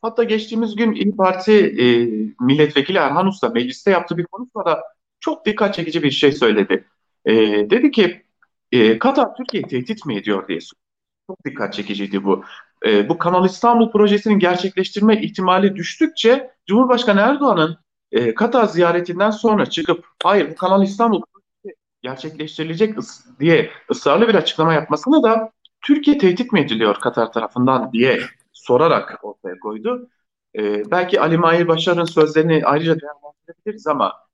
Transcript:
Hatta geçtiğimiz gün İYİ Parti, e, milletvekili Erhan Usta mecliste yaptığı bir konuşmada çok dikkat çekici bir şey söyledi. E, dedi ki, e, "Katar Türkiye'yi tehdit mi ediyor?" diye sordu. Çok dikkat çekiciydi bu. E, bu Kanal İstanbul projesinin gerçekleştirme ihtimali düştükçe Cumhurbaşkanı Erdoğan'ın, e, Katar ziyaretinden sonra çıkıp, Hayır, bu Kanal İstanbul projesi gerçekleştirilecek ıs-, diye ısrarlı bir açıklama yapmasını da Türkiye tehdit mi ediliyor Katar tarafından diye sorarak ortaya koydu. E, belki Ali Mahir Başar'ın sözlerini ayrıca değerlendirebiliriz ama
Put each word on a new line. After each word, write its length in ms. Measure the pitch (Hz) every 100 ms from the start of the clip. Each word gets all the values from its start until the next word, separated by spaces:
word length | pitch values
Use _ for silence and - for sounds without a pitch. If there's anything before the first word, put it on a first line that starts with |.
Hatta 220 | 226 226
geçtiğimiz 520 | 233 214 214 220 226 208
gün 180 | 226
İYİ 220 | 208 196 196
Parti, 380 | 185 185 -
e, 320 | 214 175 - 123 120 120 107 107 -
milletvekili 540 | 123 143 151 147 139 185
Erhan 300 | 143 147 190
Usta 220 | 196 120
mecliste 420 | 117 123 135 -
yaptığı 260 | 185 170 165
bir 80 | 170
konuşmada 580 | 196 247 220 170 156 - _ _ _
çok 260 | - 311 -
dikkat 300 | 214 202 202
çekici 280 | 170 160
bir 80 | 147
şey 200 | 143 151
söyledi. 540 | 147 120 104 98 95 _ _ _ _ -
E, 80 | 110 110 104 104
dedi 220 | 226 285
ki, 320 | - 185 - _ _ _ _ _
e, 280 | 123 110 110
"Katar 360 | 262 277 233 -
Türkiye'yi 320 | 247 208 -
tehdit 380 | 131 127 220 151
mi 100 | 104
ediyor?" 300 | 101 98 -
diye 140 | 87
sordu. 180 | - _ _ _ _ _ _
Çok 180 | 185 143
dikkat 280 | 135 101
çekiciydi 500 | - 98 98 98 98
bu. 200 | 98 92 - - - _ -
E, 240 | 104 202
bu 80 | 170
Kanal 280 | 175 180 185
İstanbul 460 | 185 240 240 226
projesinin 480 | 208 208 208 220 208
gerçekleştirme 840 | 175 180 190 190 185 - 214 214
ihtimali 540 | 190 - 185 185 196 196
düştükçe 760 | 170 - 311 - 226 262 269 _ _
Cumhurbaşkanı 540 | 202 254 240 240 202
Erdoğan'ın, 580 | 214 285 277 190 160 165 _ _ _
e, 240 | - 120 113
Katar 300 | 220 247 214
ziyaretinden 680 | 165 170 175 175 175 208
sonra 340 | 214 - 214 139
çıkıp, 400 | - 156 170 - _
Hayır, 280 | 175 202 147
bu 40 | 160
Kanal 280 | 185 196
İstanbul 380 | 196 196 233 196
projesi 540 | - _ _ _ 208 - _ _
gerçekleştirilecek 960 | 123 131 156 156 151 - 160 165 214 214
ıs-, 420 | - - _ _
diye 320 | 151 156 - - _
ısrarlı 360 | 127 - 147 226
bir 80 | 208
açıklama 380 | 156 - 160
yapmasını 500 | 156 - 151 - 311
da 280 | 233 226 220 _ _ _
Türkiye 360 | - 294 294 285
tehdit 360 | 190 180 247
mi 60 | 196
ediliyor 360 | 139 110 110 101
Katar 360 | 123 120 113
tarafından 600 | - 113 120 127 131 113
diye 260 | 113 127 120 - _ _
sorarak 680 | _ - 123 165 123 95 -
ortaya 380 | 104 101 95 92
koydu. 500 | 107 107 151 247 247 _ _ _ _ -
E, 340 | 208 147 104
belki 300 | 180 180 202
Ali 160 | 160 165
Mahir 300 | 170 170 175
Başar'ın 380 | 160 185 170 170
sözlerini 600 | 165 156 151 160 156 -
ayrıca 320 | 147 165 160
değerlendirebiliriz 880 | 147 147 - _ _ 170 - 214 156
ama 260 | 143 98 - _